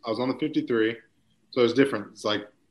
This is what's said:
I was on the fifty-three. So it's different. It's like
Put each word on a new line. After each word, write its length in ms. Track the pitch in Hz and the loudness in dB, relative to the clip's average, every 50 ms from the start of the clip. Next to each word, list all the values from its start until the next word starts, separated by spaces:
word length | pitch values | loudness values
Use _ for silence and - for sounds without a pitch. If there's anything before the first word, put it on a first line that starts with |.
| - | -6
I 40 | 117 | -6
was 100 | 110 110 | -4 -2
on 80 | 123 | -2
the 80 | 131 131 - | -2 -2 -2
fifty-three. 580 | 156 147 147 156 147 - 120 113 110 110 113 113 - _ _ _ _ _ _ _ _ _ | -4 -2 -2 -2 -2 0 0 2 2 0 -2 -6 -14 _ _ _ _ _ _ _ _ _
So 100 | - 131 | 2 2
it's 120 | 120 117 110 | 2 4 6
different. 340 | 131 139 139 120 104 101 - | 4 2 2 2 -4 -6 -10
It's 140 | - - - | -16 -6 -2
like 240 | 107 104 104 104 - _ _ _ _ | -2 -2 -2 -4 -8 _ _ _ _